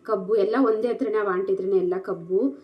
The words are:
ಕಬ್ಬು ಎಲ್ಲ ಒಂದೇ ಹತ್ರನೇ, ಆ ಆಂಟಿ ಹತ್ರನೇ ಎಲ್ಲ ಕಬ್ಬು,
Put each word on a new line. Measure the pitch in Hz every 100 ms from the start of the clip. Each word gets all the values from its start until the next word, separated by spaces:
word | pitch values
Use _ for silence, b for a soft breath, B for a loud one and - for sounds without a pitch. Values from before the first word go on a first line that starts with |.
ಕಬ್ಬು | - 202 185
ಎಲ್ಲ | 220 196 247
ಒಂದೇ | 247 214 240
ಹತ್ರನೇ, | 220 240 214
ಆ | 202
ಆಂಟಿ | 185 190
ಹತ್ರನೇ | 190 185 190
ಎಲ್ಲ | 180 185
ಕಬ್ಬು, | 190 175 170 190 277 B